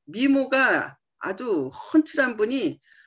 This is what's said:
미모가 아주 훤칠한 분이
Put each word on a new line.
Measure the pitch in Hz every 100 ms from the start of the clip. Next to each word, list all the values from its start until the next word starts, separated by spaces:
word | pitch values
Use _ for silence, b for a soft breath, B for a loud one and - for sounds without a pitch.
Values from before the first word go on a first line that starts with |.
| -
미모가 | 190 269 277 262 269 254 165 123 - _ _
아주 | 151 196 247 175 131
훤칠한 | - - 311 311 - 254 214
분이 | 214 269 180 135 b b